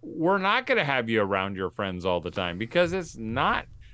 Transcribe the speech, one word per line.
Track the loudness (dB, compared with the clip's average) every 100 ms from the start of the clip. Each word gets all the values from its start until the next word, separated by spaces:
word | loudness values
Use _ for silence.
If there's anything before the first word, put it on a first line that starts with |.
we're | -12 -2 2 4
not | 2 0 2
gonna | 2 2
have | 2 2
you | 2
around | 4 2 0 -2
your | -4
friends | -2 -4 -2 0
all | 0
the | 0
time | -4 -4 -4
because | -2 2 2
it's | 0 -6 -8
not | -4 0 0 0 -4 -14 -18